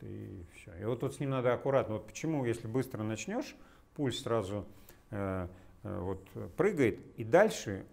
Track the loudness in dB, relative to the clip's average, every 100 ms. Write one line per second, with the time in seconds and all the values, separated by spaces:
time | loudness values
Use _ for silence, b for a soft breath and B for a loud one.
0 | -12 -10 -10 -12 -14 -18 -16 -6 -4 -2
1 | -4 -2 -2 2 2 2 4 4 2 -2
2 | -6 -4 -2 2 2 0 0 -2 -2 -2
3 | -2 -2 -2 -4 -4 -12 b b -16 -2
4 | -2 0 0 0 2 -4 -6 b b b
5 | -10 -4 -2 -2 -4 b b -12 -8 -4
6 | -4 -6 -8 -12 -8 2 2 6 4 4
7 | -8 -8 4 8 8 4 -4 -6 -6